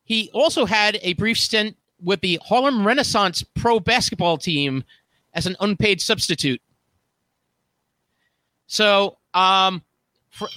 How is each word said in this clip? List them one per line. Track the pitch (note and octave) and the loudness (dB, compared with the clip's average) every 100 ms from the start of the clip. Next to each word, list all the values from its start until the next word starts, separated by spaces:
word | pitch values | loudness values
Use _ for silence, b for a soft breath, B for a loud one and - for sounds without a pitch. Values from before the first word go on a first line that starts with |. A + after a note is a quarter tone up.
he | - A3+ G#3 | -4 -4 -2
also | G#3+ D#4 E4 G3+ | 0 0 0 0
had | G#3+ G#3 G#3 | 2 2 0
a | F3+ | -4
brief | F3+ G#3+ A3 | -2 -2 0
stint | - A3 G#3+ - _ _ | 0 -2 -2 -8 _ _
with | F3 G3 | -4 -2
the | F#3 E3 | 0 -2
Harlem | - A#3 C4+ A#3+ G3+ | 0 0 2 2 2
Renaissance | C4+ - A3 F#3+ - - - | 2 0 0 0 -2 -8 -2
pro | A#3 A3+ | 0 2
basketball | F3+ A#3+ - G#3 E3+ D#3+ | 2 0 0 0 0 0
team | - D3 C#3 C3+ - b b b _ | -2 -2 -2 -4 -8 b b b _
as | E3 D#3+ | -6 -6
an | F#3 | -2
unpaid | G#3 G3 G#3+ F#3 | -2 0 0 0
substitute. | - G#3+ - E3 C#3+ B2 - _ _ _ _ _ _ _ _ _ _ _ _ _ _ _ _ _ _ _ _ | 0 -2 -2 -2 -2 -2 -8 _ _ _ _ _ _ _ _ _ _ _ _ _ _ _ _ _ _ _ _
So, | - G#3 G3 G3+ - _ | 0 2 4 0 -6 _
um, | F3+ F#3 F#3+ F#3+ F3+ - _ _ _ _ | 2 4 4 2 0 -10 _ _ _ _
fr-, | - G#3+ | -14 -12